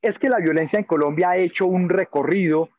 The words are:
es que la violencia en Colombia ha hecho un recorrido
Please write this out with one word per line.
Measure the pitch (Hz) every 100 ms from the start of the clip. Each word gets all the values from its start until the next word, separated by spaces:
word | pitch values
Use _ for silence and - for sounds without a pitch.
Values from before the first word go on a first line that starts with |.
es | 220 202
que | 269
la | 240
violencia | 160 160 160 208
en | 202
Colombia | 160 147 151 180
ha | 180
hecho | 175 - 185
un | 185 180
recorrido | 180 190 147 139 190 175 156 160